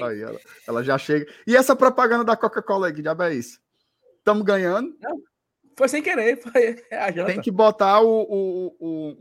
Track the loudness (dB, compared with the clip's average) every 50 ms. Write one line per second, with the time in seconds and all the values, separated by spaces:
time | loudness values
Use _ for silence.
0 | -6 -6 -6 -8 -10 -12 -12 -14 -18 -20 -20 -16 _ -6 -6 -4 -2 -2 -2 -2
1 | -2 -2 -2 -2 -2 -6 -14 -10 _ 2 4 4 4 4 4 4 4 2 4 2
2 | 2 2 2 0 0 0 0 0 -2 -2 -4 -4 -4 -4 -2 -2 -2 -4 -4 -6
3 | -6 -6 -4 -2 -2 -2 -2 -4 -6 -10 -14 _ _ _ _ _ _ _ _ _
4 | _ _ _ _ _ 0 0 2 0 0 0 0 0 0 -2 -2 -4 -6 -10 _
5 | -12 -10 -10 -10 -12 _ _ _ _ _ _ _ _ _ _ -2 0 0 0 -2
6 | -4 -2 -2 0 0 0 0 -2 -4 -2 2 2 2 2 0 -6 -12 _ -8 -6
7 | -4 -4 -4 -4 -4 -4 -4 -4 -4 -2 2 4 4 4 4 4 2 4 6 6
8 | 6 4 4 2 0 -2 -4 -4 -4 -4 -4 -6 -8 -10 -10 _ -10 -8 -8 -8
9 | -8 -10 -12 -12